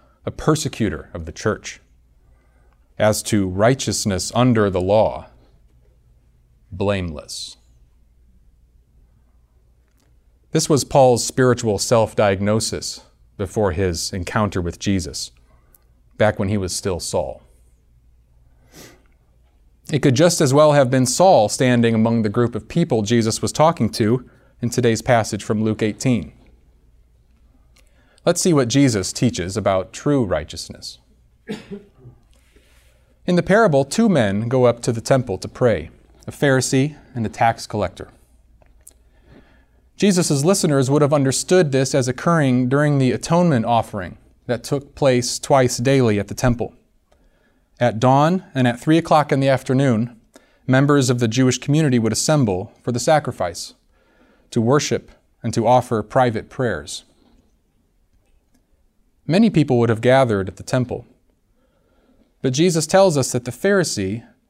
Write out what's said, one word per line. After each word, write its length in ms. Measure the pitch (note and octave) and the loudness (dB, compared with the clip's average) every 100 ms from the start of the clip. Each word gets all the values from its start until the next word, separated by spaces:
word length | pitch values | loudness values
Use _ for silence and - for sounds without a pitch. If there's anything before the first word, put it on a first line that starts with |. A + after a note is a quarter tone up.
| _ _ | _ _
a 60 | - | -14
persecutor 800 | - - D#3 B2+ - G#2 D2 - | -6 -2 -2 -4 -4 -4 -4 -12
of 140 | E2+ D#2+ | -14 -14
the 60 | |
church. 500 | - G#2+ - - - _ _ _ _ _ _ _ _ _ _ _ - | -6 -6 -6 -10 -20 _ _ _ _ _ _ _ _ _ _ _ -2
As 240 | G#2+ G#2+ | 0 0
to 260 | - G#2+ F#2+ | -2 -2 -2
righteousness 840 | F#2 A2+ C3 - G2 A2 F#2 - | 2 2 2 -2 -4 -2 -4 -2
under 360 | A2+ B2+ A2+ G2+ | 0 2 4 2
the 100 | F2+ | 0
law, 480 | F#2 G2 E2 A#1+ - _ _ _ _ _ _ _ _ _ _ _ _ _ - | 2 2 2 -2 -16 _ _ _ _ _ _ _ _ _ _ _ _ _ -16
blameless." 840 | F#2 G2+ G2 F2 C#2+ - - - - _ _ _ _ _ _ _ _ _ _ _ _ _ _ _ _ _ _ _ _ _ _ _ _ _ _ _ _ _ | -4 -2 -2 -4 -10 -14 -14 -14 -18 _ _ _ _ _ _ _ _ _ _ _ _ _ _ _ _ _ _ _ _ _ _ _ _ _ _ _ _ _
This 180 | D#3 - | -4 0
was 160 | C3+ - | 0 2
Paul's 360 | D3 B2+ A#2+ | 4 4 4
spiritual 560 | - - B2+ A#2+ A2+ G2 | -2 0 2 2 -2 -4
self-diagnosis 1200 | - A#2 G#2+ - G#2 G2 G2+ A2 - D#2 - - _ _ _ - | 0 0 0 0 0 0 0 -2 -4 -8 -10 -14 _ _ _ -12
before 380 | F#2+ A2+ G2+ | -8 -2 -2
his 400 | E2 F#2+ E2+ - | 0 -2 -4 -8
encounter 480 | G2+ F2 A#2 G#2 F#2+ | -8 -6 -2 -2 -2
with 180 | F2 - | -6 -6
Jesus, 520 | G2+ F#2+ D#2 - - _ _ _ _ _ _ _ _ - | -2 -2 -4 -12 -14 _ _ _ _ _ _ _ _ -2
back 220 | G#2+ G#2 | 0 0
when 80 | G2 | -4
he 80 | G#2 | -4
was 180 | F#2 | -6
still 280 | - G2+ E2 | -6 -6 -6
Saul. 400 | - F#2 C#2 - _ _ _ _ _ _ _ _ _ _ _ _ _ D#3 - _ _ _ _ _ _ _ _ _ - | -4 -6 -6 -12 _ _ _ _ _ _ _ _ _ _ _ _ _ -20 -20 _ _ _ _ _ _ _ _ _ -6
It 80 | D3+ | 0
could 160 | D3 B2 | 2 4
just 240 | E3+ F3 | 2 2
as 140 | C#3+ | 2
well 180 | C#3+ D3+ | 4 6
have 180 | C#3+ B2+ | 4 2
been 160 | C3 B2 | 2 0
Saul 440 | - F#3+ C#3+ G#2+ | 4 6 6 4
standing 440 | - B2+ A#2+ A#2 | 0 2 2 2
among 280 | A2+ A2+ A#2 | 2 2 0
the 80 | G#2+ | 0
group 260 | A#2+ A#2+ A2 | 0 0 -2
of 140 | - | -4
people 320 | F3 E3+ A2+ | -2 0 -2
Jesus 400 | G#2+ A#2+ A2 - | 0 0 0 -2
was 100 | G#2+ | -6
talking 380 | - D#3 E3 G#2+ | 2 2 2 -4
to 340 | - G#2+ B2+ - _ _ - | 0 0 0 -4 _ _ -10
in 80 | A#2+ | -6
today's 320 | - A#2+ A2 | 0 0 0
passage 420 | - A#2 G#2 G#2+ | 2 0 0 -6
from 180 | - G#2+ | -4 -2
Luke 220 | A2 G#2+ | -2 -2
eighteen. 480 | A2 G#2 C3+ A2+ - - _ _ _ _ _ _ _ _ _ _ _ _ _ _ _ _ _ _ E3+ | -4 -2 -2 -2 -4 -18 _ _ _ _ _ _ _ _ _ _ _ _ _ _ _ _ _ _ -2
Let's 140 | E3+ | 0
see 140 | F#3 | 2
what 160 | D3 A#2+ | 2 2
Jesus 420 | C#3 C#3 G#2+ F2+ | 2 2 2 -4
teaches 460 | - B2 - F2 G#2 | -2 -2 -2 -6 -2
about 340 | G2+ F#2+ F#2+ | 0 0 -4
true 320 | - C#3+ C#3 | -6 -2 0
righteousness. 760 | G2 D#2+ D2+ - - - - - _ _ _ _ - G#3+ - G3+ - _ B2 - _ _ _ _ _ _ _ _ _ _ - | 0 -4 -6 -14 -16 -16 -18 -20 _ _ _ _ -14 -14 -14 -18 -20 _ -20 -20 _ _ _ _ _ _ _ _ _ _ -2
In 80 | F3 | -2
the 80 | |
parable, 420 | E3+ G3+ G#3+ F3+ F#3 | 2 4 4 2 0
two 220 | - A3+ | 0 2
men 400 | D#3 G#2 G2+ A#2 | 2 0 -2 -2
go 180 | C3 B2 | 2 2
up 180 | A#2 | 0
to 80 | - | -4
the 100 | A2+ | -4
temple 380 | - C3+ A#2+ F#2+ | 0 0 0 -8
to 80 | G#2 | -8
pray, 420 | - B2 F2 D#2 - _ _ - | -2 0 0 -6 -18 _ _ -14
a 40 | |
Pharisee 640 | - C#3+ C3 - C3+ D3 - - A#2+ | -2 2 2 2 0 -2 -6 -14 -8
and 100 | G#2+ | -6
a 40 | |
tax 360 | - A#2 A2 - | 0 0 -2 -8
collector. 440 | G#2+ F2+ - - _ _ _ _ _ _ _ - _ _ _ _ - _ _ _ _ _ - | -6 -6 -8 -20 _ _ _ _ _ _ _ -20 _ _ _ _ -20 _ _ _ _ _ -2
Jesus' 460 | G3+ F3+ E3 C#3+ | 2 2 0 0
listeners 480 | D#3 G3 E3+ C#3 C3 | 0 0 2 0 2
would 100 | D3 | 2
have 120 | C#3+ | 2
understood 580 | D3 C3+ - - F#3 D3+ | 2 0 -2 0 2 2
this 240 | C3 C3+ C#3+ | 0 0 0
as 120 | B2+ | -2
occurring 640 | - E3+ E3 C3+ B2 B2+ | -2 0 2 2 2 2
during 300 | C#3 D3 C#3 | 2 2 2
the 120 | B2+ | 0
atonement 540 | A2 - E3+ F3 B2 G#2+ | 0 0 2 2 2 0
offering 540 | A#2 - G#2 F2 - _ _ - | -2 -2 -8 -10 -14 _ _ -8
that 180 | A#2 | -6
took 300 | - C#3+ - | -4 -6 -6
place 460 | - C#3+ B2 B2 - | -2 2 2 -2 -6
twice 380 | - C#3 B2+ - | 2 2 2 0
daily 420 | B2+ C3+ A#2 G#2 | 0 2 2 0
at 80 | G2 | -4
the 80 | G#2+ | -4
temple. 380 | B2+ A#2 G#2 _ _ _ _ _ _ _ _ _ _ - | -2 -2 -6 _ _ _ _ _ _ _ _ _ _ -2
At 200 | B2 G#2+ | -2 2
dawn 440 | C3 C#3 D#3 F#3 - | 2 4 2 0 -4
and 140 | C3+ B2 | -2 0
at 120 | A#2+ | 0
three 200 | D#3 E3 | 2 2
o'clock 320 | E3 D#3+ C#3+ | 4 2 2
in 80 | C#3 | 0
the 100 | C3+ | 0
afternoon, 720 | C3 - C3 C#3 G#2+ B2+ - _ - _ _ - | 0 0 0 2 0 -2 -10 _ -20 _ _ 0
members 420 | C3 C#3+ C#3+ B2+ | 2 4 4 2
of 80 | B2 | 0
the 100 | A#2 | 0
Jewish 300 | A#2 B2+ B2 | 2 0 0
community 400 | - D3+ D3+ B2 | 0 0 2 2
would 160 | A2 | 0
assemble 600 | A2+ - D3+ A2 F2+ G#2+ _ | -2 0 0 0 -2 -6 _
for 80 | - | -8
the 80 | A#2+ | -4
sacrifice, 720 | E3 D3+ C#3 - F#2+ E2+ - _ _ _ _ _ _ _ - | 0 0 0 -6 -8 -8 -16 _ _ _ _ _ _ _ -6
to 100 | B2 | -2
worship 500 | A2 C#3+ D3+ F#2+ - _ _ _ | 2 0 0 -6 -8 _ _ _
and 100 | A#2+ A#2+ | -6 -2
to 100 | A2 | 2
offer 380 | B2 - A2 | 2 2 -4
private 460 | - C3+ B2+ A2 - | -2 0 0 -2 -10
prayers. 560 | - B2 E2 D2 - _ _ _ _ _ _ _ _ _ _ _ _ _ _ _ _ _ _ _ _ _ _ - | -6 -4 -4 -10 -16 _ _ _ _ _ _ _ _ _ _ _ _ _ _ _ _ _ _ _ _ _ _ -2
Many 240 | F3+ A3+ | 2 2
people 300 | D#3 C3+ A#2+ | 2 2 2
would 100 | A#2 | 2
have 120 | A2 | 2
gathered 460 | A#2+ C3 B2 G2+ F#2+ | 4 4 2 0 -4
at 100 | - | -10
the 60 | |
temple, 440 | - C3 A#2+ G#2 - _ _ _ _ _ _ _ _ _ _ _ _ _ | -6 -4 -4 -8 -14 _ _ _ _ _ _ _ _ _ _ _ _ _
but 120 | C3+ | -4
Jesus 320 | C3 F3+ D#3+ D3+ | 0 0 0 0
tells 320 | F#3+ G3 C#3+ | 2 4 2
us 140 | B2 | -2
that 140 | B2 B2+ | -4 -6
the 60 | |
Pharisee 720 | - G3 G3+ D#3+ - F#2+ A2+ - _ | -4 0 0 0 -4 -6 -6 -12 _